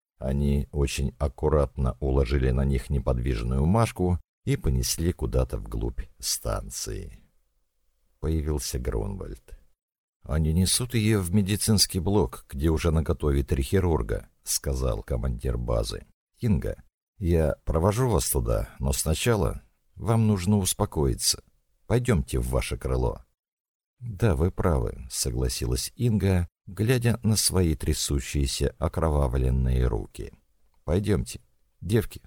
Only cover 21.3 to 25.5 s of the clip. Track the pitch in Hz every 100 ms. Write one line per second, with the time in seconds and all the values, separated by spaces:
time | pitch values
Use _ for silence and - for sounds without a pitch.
21.3 | - - _ _ _ - 120 123 98 67
22.3 | 65 60 65 - 60 65 64 60 - -
23.3 | _ _ _ _ _ _ _ 120 - 117
24.3 | 71 82 - 95 69 55 50 62 - 67
25.3 | 60 64